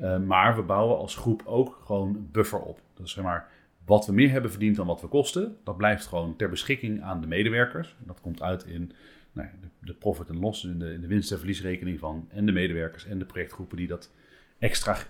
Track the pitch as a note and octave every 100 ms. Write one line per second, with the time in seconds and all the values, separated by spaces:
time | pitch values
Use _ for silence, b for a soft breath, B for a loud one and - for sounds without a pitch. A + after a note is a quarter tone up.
0 | F#2 F#2 F#2+ F#2 G#2+ A2+ F2+ G2 A2+ A#2+
1 | G2 - A#2+ A2 - A#2 C3 - - G2+
2 | G2 G#2 F#2 G#2+ G2+ - - - _ -
3 | F2 - F#2 E2+ - b b _ - G#2
4 | G#2+ G2+ C#3 C3 A#2 G2+ G#2+ G#2 F2 E2+
5 | F2 C#3+ C#3 F3+ G#3+ G#3 - F2+ G#2 G#2
6 | - F2 E2 D#2+ G2 F2 - C3 A2+ G#2+
7 | F#2+ F2 D#2+ F2+ A2 A#2 B2 - - -
8 | F2 F2 F2 E2 E2+ F#2 E2 E2+ F2 b
9 | b b b - - F#2 F#2 - - -
10 | G#2 F2 E2+ E2 G#2 G#2+ F2+ F2 E2 E2+
11 | F2 G#2 F#2+ F#2 F2+ F2+ F#2 F2+ F2+ D#2
12 | D#2 D#2+ D#2+ G#2 G#2 F2+ F2+ E2 D#2+ -
13 | - F#2+ - F#2 E2+ - F2+ E2+ F2 F2
14 | - b b b b b A#2 - G#2+ F#2+